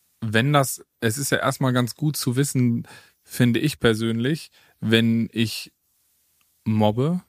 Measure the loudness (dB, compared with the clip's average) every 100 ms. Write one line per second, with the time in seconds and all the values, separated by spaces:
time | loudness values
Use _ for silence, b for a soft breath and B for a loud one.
0 | _ _ -2 0 2 2 2 -4 -14 _
1 | -4 -2 -2 0 0 0 0 0 -2 -2
2 | -4 -2 -2 -2 0 0 0 0 -6 b
3 | b b _ 0 2 2 -2 0 0 2
4 | -2 -2 -2 -4 -8 b b b 2 2
5 | 4 2 0 -2 -4 -4 -12 _ _ _
6 | _ _ _ _ _ _ -4 2 2 2
7 | -2 -4